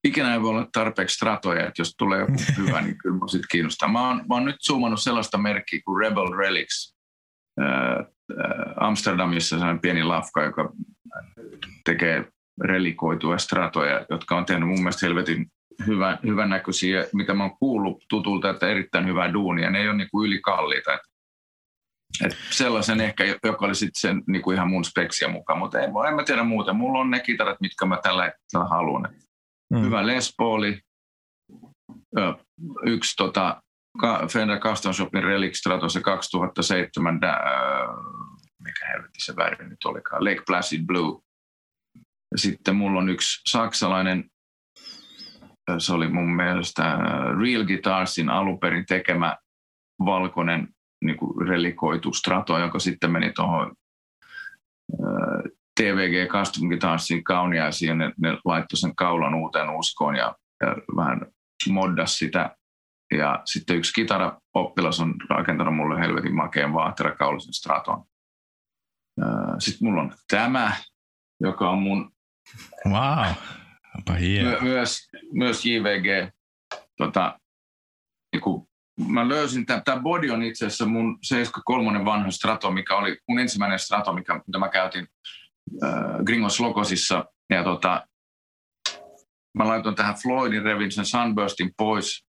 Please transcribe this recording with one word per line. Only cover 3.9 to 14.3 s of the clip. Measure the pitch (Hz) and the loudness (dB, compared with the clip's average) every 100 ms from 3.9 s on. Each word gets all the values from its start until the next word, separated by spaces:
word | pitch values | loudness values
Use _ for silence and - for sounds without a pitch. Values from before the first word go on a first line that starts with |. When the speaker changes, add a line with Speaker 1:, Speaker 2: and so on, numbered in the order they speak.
| 117 127 | 2 0
Speaker 1:
oon, | 123 | -2
mä | - 123 | 0 0
oon | 135 | 0
nyt | 143 - | 0 0
zoomannut | 135 120 107 | 2 2 2
sellaista | 131 117 110 101 | 0 0 0 0
merkkiä | 104 104 - 78 - | 0 -2 -4 -8 -2
kuin | 95 110 | 0 2
Rebel | 104 90 92 | 2 0 0
Relics. | 98 90 67 - - _ _ _ _ _ _ - | 0 0 -2 -8 -8 _ _ _ _ _ _ -4
Ö, | |
ö, | 71 67 64 62 - _ - - - - - - | 0 0 0 -2 -6 _ -14 -6 -4 -4 -6 0
Amsterdamissa | 107 107 107 90 90 87 - | 0 2 0 0 0 0 0
sellainen | 80 87 82 | 0 0 0
pieni | 87 87 | 0 2
lafka, | 82 82 - 78 | 2 0 0 -2
joka | 76 - - - - _ - - - - - - - - - | -2 -2 -4 -6 -14 _ -16 -16 -16 -20 -20 -14 -16 -6 -2
tekee | 82 85 80 - _ _ - | 0 2 0 -4 _ _ -6
relikoituja | 90 92 87 80 80 82 80 85 | 0 2 0 0 -2 0 0 -2
Stratoja, | - 92 85 80 73 67 - | 0 0 0 0 0 0 -2
jotka | 82 - | -6 -2